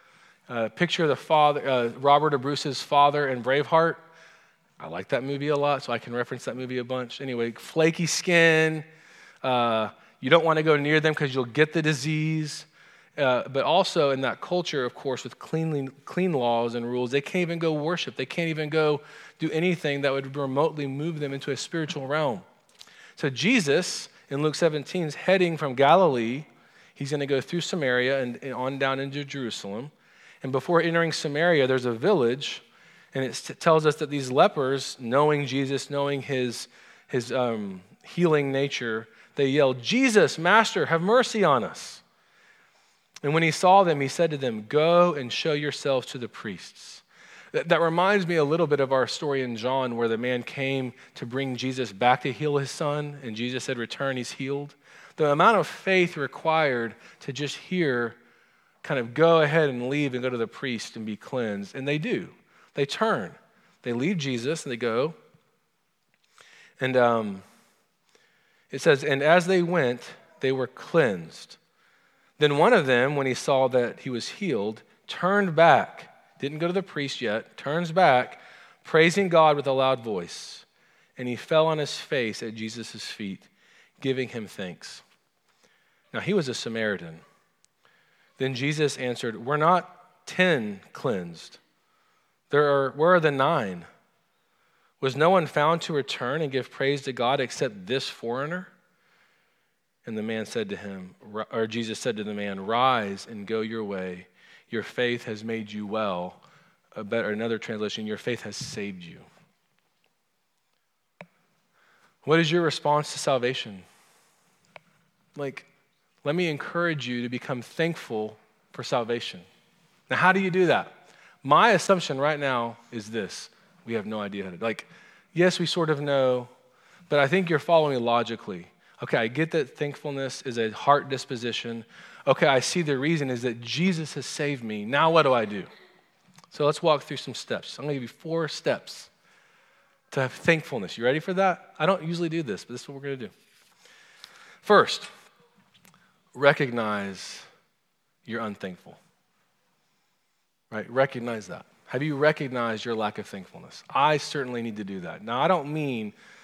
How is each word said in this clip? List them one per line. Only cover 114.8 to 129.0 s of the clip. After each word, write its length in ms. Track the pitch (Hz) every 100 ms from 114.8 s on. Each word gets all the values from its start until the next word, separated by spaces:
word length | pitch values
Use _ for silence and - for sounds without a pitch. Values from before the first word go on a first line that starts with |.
| - _ _ _ _ -
Like, 300 | 143 131 - _ _ _ _ _ 147
let 100 | 160
me 140 | 180
encourage 580 | 147 - 170 170 156 123
you 160 | 123
to 60 | 123
become 340 | 123 - 127
thankful 720 | 117 - 165 165 - 110 107 107 _ _ _
for 100 | -
salvation. 600 | 123 131 113 120 - 92 - _ _ _ _ _ -
Now, 60 | -
how 160 | 180
do 80 | 185
you 100 | 190
do 160 | 175 180
that? 260 | 117 - - - - - _ 135
My 260 | 151 220
assumption 480 | 190 - 190 - 139
right 220 | 143 151
now 380 | 139 127 117 110 _
is 200 | 120 104
this. 380 | 113 95 - - _ _ _ -
We 100 | 113
have 120 | 101
no 140 | 107
idea 220 | 101 98
how 80 | 95
to, 60 | 87
like, 320 | 117 107 - - - - _ 160
yes, 260 | 180 175
we 60 | 175
sort 220 | - 160
of 120 | 147
know, 480 | 147 139 131 127 120 - _ _ _ - -
but 120 | 147
I 80 | 139
think 200 | 180 180
you're 120 | 156
following 440 | - 170 151 131 117
logically. 640 | 117 113 113 - 92 87 _ _ -